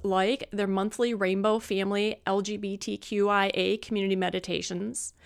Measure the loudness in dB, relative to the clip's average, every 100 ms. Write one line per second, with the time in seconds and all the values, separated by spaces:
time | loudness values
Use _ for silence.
0 | 0 2 2 0 -4 -2 0 0 0 0
1 | 0 2 2 2 2 2 0 -2 0 0
2 | 0 -2 0 0 0 -4 -6 -6 -6 -8
3 | -4 2 2 4 2 2 2 0 -2 -2
4 | 2 2 2 -2 -2 -4 -4 -4 -6 -6
5 | -10 -12